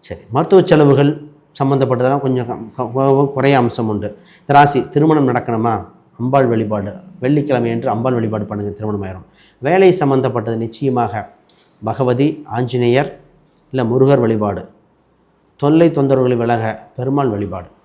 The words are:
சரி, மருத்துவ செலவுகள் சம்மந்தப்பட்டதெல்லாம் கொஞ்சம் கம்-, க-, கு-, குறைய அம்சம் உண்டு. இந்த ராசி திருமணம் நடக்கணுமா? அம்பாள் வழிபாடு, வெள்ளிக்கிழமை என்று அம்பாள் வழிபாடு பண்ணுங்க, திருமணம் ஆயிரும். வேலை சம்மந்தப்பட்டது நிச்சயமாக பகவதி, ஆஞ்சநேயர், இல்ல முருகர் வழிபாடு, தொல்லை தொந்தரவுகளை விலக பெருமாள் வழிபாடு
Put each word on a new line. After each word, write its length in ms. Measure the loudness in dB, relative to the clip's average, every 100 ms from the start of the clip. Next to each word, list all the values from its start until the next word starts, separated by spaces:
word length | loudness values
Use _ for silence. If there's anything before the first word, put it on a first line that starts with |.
| -14
சரி, 160 | -16 -4 -4
மருத்துவ 260 | 4 4 6
செலவுகள் 400 | 4 6 4 2 0 -10 -20 _ -6
சம்மந்தப்பட்டதெல்லாம் 640 | -2 0 0 0 0 0
கொஞ்சம் 240 | 0 -2 -4
கம்-, 160 | -8 -12 -10
க-, 120 | -6 0
கு-, 320 | 2 2 2 0
குறைய 240 | 2 2
அம்சம் 280 | 2 -2 -4
உண்டு. 180 | -4 -6 -12 -20 -20
இந்த 140 | 2 4
ராசி 220 | 6 2 -2
திருமணம் 360 | 0 2 4 2
நடக்கணுமா? 440 | 0 -2 -2 -2 -2 -6 _ _ _
அம்பாள் 280 | 0 2 2
வழிபாடு, 400 | 0 -2 -4 -6 -12 -20 -8
வெள்ளிக்கிழமை 460 | -2 0 0 -2 0 -2
என்று 140 | -4
அம்பாள் 240 | -2 -2 -2
வழிபாடு 280 | -2 -4 -6
பண்ணுங்க, 220 | -8 -8 -8
திருமணம் 260 | -8 -6 -8
ஆயிரும். 200 | -12 -18 _ _ _ -2
வேலை 220 | 4 4 4
சம்மந்தப்பட்டது 560 | 2 0 0 -4 -4 -6 -6
நிச்சயமாக 580 | -4 -4 -2 -2 -4 -12 _ _ _ _ _
பகவதி, 460 | -8 -2 -2 0 -2 -2 -10 -6
ஆஞ்சநேயர், 520 | -4 -2 0 0 -2 -8 _ _ _ _ _
இல்ல 120 | -4 -2
முருகர் 320 | 2 4 4 2
வழிபாடு, 360 | 0 -2 -6 -12 _ _ _ _ _ _ _ _ _
தொல்லை 260 | 2 4 4 2
தொந்தரவுகளை 400 | 2 2 2 0
விலக 200 | 0 0 -2 -6 -14 -8
பெருமாள் 360 | -4 -2 -2 -2
வழிபாடு 340 | -6 -10 -14 _